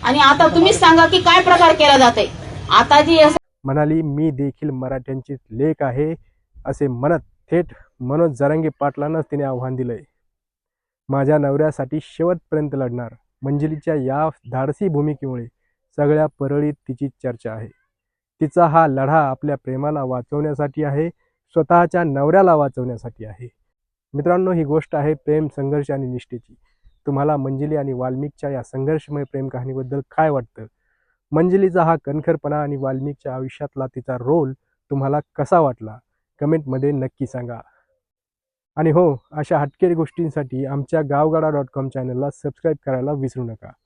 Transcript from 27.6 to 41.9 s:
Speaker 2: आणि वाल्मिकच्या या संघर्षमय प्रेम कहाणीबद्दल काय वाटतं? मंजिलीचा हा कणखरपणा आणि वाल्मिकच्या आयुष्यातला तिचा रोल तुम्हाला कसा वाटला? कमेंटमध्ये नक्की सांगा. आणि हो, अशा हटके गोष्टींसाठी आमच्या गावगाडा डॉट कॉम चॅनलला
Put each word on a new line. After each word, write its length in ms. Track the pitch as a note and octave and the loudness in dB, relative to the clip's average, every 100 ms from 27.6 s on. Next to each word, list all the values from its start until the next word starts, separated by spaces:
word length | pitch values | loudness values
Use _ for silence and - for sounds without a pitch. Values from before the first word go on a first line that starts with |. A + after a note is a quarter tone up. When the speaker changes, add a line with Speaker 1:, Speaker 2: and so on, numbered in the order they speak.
| D3 D3+ | -4 -4
Speaker 2:
आणि 160 | C#3 | -4
वाल्मिकच्या 580 | B2+ B2+ B2+ D3 - C#3+ | -4 -4 -4 -8 -8 -8
या 120 | C3+ | -8
संघर्षमय 600 | A#2 C3 C3+ D#3 - D3 | -8 -6 -4 -4 -4 -8
प्रेम 260 | C#3 C#3 C3+ | -8 -6 -8
कहाणीबद्दल 520 | - B2+ C3 B2+ C#3 C3+ - | -8 -8 -8 -6 -8 -6 -2
काय 140 | D#3+ | 0
वाटतं? 340 | C#3 A#2 - A2 _ _ _ _ _ _ | 0 -6 -16 -20 _ _ _ _ _ _
मंजिलीचा 500 | D3+ F3+ F#3+ F#3+ F3+ | 0 2 2 2 2
हा 140 | D#3+ E3 | 0 0
कणखरपणा 580 | - C#3+ D3 D#3+ D3 D3 | -2 -6 -2 -4 -2 -4
आणि 140 | D3 C#3+ | -4 -4
वाल्मिकच्या 580 | C3+ C3 C#3 C#3+ C#3+ | -4 -4 -6 -10 -10
आयुष्यातला 520 | C3 C3 - D3 - C3 | -8 -10 -10 -12 -8 -8
तिचा 300 | - B2+ B2+ | -8 -8 -8
रोल 360 | B2 E3 C#3 C3 _ _ _ | 0 0 0 -6 _ _ _
तुम्हाला 300 | C#3 C3+ D3 - - | -4 -2 -2 -4 -8
कसा 240 | C#3 F3 | 2 4
वाटला? 380 | D3+ B2 A2 A2+ _ _ _ _ | 2 -2 -12 -16 _ _ _ _
कमेंटमध्ये 520 | D3 D#3 C#3+ C3 C#3 | -2 -2 -2 -4 -2
नक्की 340 | D3 C3 _ B2+ | -2 -6 _ -10
सांगा. 340 | B2+ A#2+ A#2 - _ _ _ _ _ _ _ _ _ _ - | -8 -12 -14 -18 _ _ _ _ _ _ _ _ _ _ -2
आणि 140 | D#3+ | 2
हो, 320 | D#3 F3+ C3+ _ | 4 4 0 _
अशा 260 | D3+ D3 D#3+ | -10 -2 -2
हटके 360 | D3 _ F3+ | -2 _ 0
गोष्टींसाठी 720 | E3+ D#3+ - E3 D#3 C3+ C3 C3+ | 0 -2 -4 -6 -4 -6 -6 -6
आमच्या 340 | C#3 C#3 D#3+ | -6 -4 -4
गावगाडा 480 | D3 C#3+ D#3 D#3+ D#3 | -2 0 2 2 0
डॉट 160 | D3 C3 | -2 -4
कॉम 160 | C#3+ | -6
चॅनलला 420 | C3+ | -8